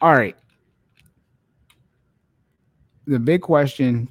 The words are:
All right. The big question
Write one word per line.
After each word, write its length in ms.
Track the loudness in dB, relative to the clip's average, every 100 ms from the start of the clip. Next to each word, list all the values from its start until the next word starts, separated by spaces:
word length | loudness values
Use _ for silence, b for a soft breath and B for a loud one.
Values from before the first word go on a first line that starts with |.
All 100 | 2
right. 240 | 2 0 -8 _ _ _ _ _ _ _ _ _ _ _ _ _ _ _ _ _ _ _ _ _ _ _ _ _ _ -6
The 120 | -2
big 200 | 0 -2
question 680 | 0 0 0 -2 -2 -2 -6